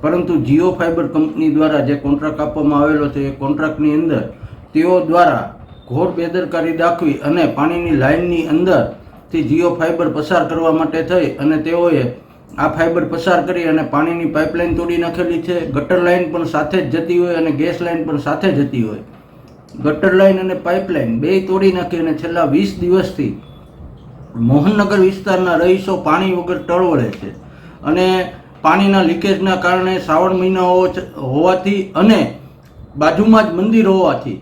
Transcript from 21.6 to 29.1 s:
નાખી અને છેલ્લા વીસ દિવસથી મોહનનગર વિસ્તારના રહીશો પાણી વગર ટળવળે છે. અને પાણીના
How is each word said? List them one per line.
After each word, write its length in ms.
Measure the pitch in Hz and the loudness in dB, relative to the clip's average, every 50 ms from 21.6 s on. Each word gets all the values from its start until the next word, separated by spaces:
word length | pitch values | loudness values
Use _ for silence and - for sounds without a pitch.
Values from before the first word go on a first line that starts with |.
| 196 190 | 4 4
નાખી 280 | 180 180 - - 180 165 160 | 2 2 -4 -4 -2 -2 -2
અને 100 | 165 151 | -2 -2
છેલ્લા 380 | - - 165 170 175 165 139 135 | -4 -4 -4 0 0 0 2 2
વીસ 180 | 165 202 196 - - | 2 0 0 -2 -4
દિવસથી 560 | 180 175 180 190 - - - - 139 104 - - - - - - - - - - - - - - - - - - - - - 117 117 | 0 2 2 2 2 -2 -4 -4 -6 -6 -6 -8 -14 -20 -20 -20 -20 -20 -20 -20 -20 -20 -20 -20 -20 -20 -20 -20 -20 -14 -6 -2 0
મોહનનગર 520 | 117 135 147 143 190 214 208 202 196 208 196 | 4 4 4 4 4 2 2 2 2 4 4
વિસ્તારના 600 | 185 190 196 - - 202 190 185 185 180 170 160 | 4 2 2 -2 -2 -2 0 0 2 2 2 2
રહીશો 320 | 170 180 185 196 - - 190 156 - | 4 4 2 2 0 -2 -4 -2 0
પાણી 280 | 156 151 180 190 190 180 175 | 0 0 0 0 0 -2 -2
વગર 200 | 170 175 180 147 | -2 -4 -4 -6
ટળવળે 480 | 123 - 170 180 185 175 156 135 117 110 | -2 -2 0 2 2 2 2 0 0 -2
છે. 200 | 98 - - 101 - - - - - - - - - - | -4 -8 -12 -14 -14 -16 -20 -20 -20 -20 -20 -20 -20 -10
અને 240 | - 143 160 180 185 185 185 185 180 185 - - - - - - | -4 -2 0 2 2 2 2 0 -2 -4 -8 -16 -20 -20 -20 -2
પાણીના 420 | - 156 170 190 196 196 196 196 185 165 | 0 2 2 4 4 4 4 4 2 2